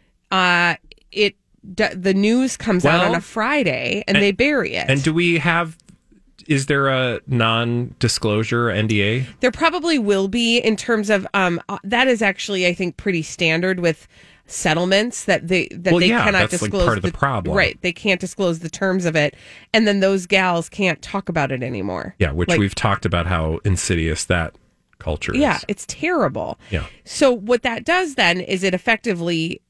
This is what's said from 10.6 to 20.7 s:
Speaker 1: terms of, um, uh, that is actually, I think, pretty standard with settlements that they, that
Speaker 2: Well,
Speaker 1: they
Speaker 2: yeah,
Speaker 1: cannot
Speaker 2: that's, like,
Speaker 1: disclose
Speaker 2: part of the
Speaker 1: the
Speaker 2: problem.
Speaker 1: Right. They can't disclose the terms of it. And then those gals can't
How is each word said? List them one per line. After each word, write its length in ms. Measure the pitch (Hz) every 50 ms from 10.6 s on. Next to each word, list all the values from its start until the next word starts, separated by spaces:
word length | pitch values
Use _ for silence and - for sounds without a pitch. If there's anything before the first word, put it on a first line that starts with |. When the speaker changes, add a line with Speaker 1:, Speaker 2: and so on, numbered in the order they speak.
| - - 220
Speaker 1:
terms 340 | 196 - - 233 220 208 202
of, 160 | 214 196 196 - -
um, 260 | 202 190 180 170 - - -
uh, 100 | 202 185 -
that 240 | 196 233 233 254 269
is 140 | 247 208 226
actually, 440 | 196 190 - - - 202 185 180
I 80 | 175 175
think, 220 | - 190 175 175
pretty 260 | - - 202 185 165 156
standard 560 | - - - 180 165 160 170 175 185 190 180
with 280 | 170 170 160 - - _ _ - - - - _ _
settlements 800 | - - - - 180 156 170 180 180 190 202 214 247 233 - -
that 240 | - 180 - - 170
they, 200 | 190 180 - -
that 220 | - - 170 190 170
Speaker 2:
Well, 80 | 175
Speaker 1:
they 80 | 180 185
Speaker 2:
yeah, 160 | 233 240 -
Speaker 1:
cannot 260 | 214 202 185 - -
Speaker 2:
that's, 100 | - 175 -
like, 80 | 107
Speaker 1:
disclose 140 | - 196 180
Speaker 2:
part 140 | 170 113 101
of 40 | -
the 80 | 175
Speaker 1:
the 60 | 165
Speaker 2:
problem. 400 | - - 139 135 107 92 - 180
Speaker 1:
Right. 240 | 196 175 110 - - -
They 100 | 180 175
can't 280 | - - 214 190 180
disclose 380 | - 170 - - 196 175 170 160
the 80 | 170 160
terms 340 | - - 196 190 185 190 175
of 120 | 170 156
it. 180 | 160 147 147 - - - - - - - _ -
And 140 | 226 226
then 140 | 208 202 202
those 260 | 190 190 196 196 180
gals 420 | 180 202 190 185 185 175 170 165
can't 320 | -